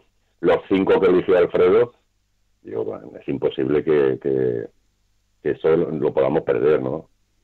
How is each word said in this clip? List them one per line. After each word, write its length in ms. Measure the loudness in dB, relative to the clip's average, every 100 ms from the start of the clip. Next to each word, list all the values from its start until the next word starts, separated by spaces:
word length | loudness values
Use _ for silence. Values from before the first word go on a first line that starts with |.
| _ _ _ _
los 200 | 0 0 0
cinco 320 | 0 2 2
que 80 | 4
eligió 280 | 2 4 2
Alfredo, 560 | 2 2 4 4 2 -4 _ _ _ _ _ _
digo, 220 | -12 -8
"Bueno, 260 | -8 -10 -14 -14
es 60 | -8
imposible 560 | -4 -4 -4 -2 0
que, 380 | 2 2 2 0
que, 460 | -2 -2 -2 -4 -8 _ _ _ _ _ _ _
que 80 | -8
eso 260 | -2 0 0
lo, 140 | -2
lo 240 | -4 -4
podamos 280 | -2 -2 -2
perder, 380 | -2 0 0 0
¿no?". 280 | -2 -8 -12 _ _ _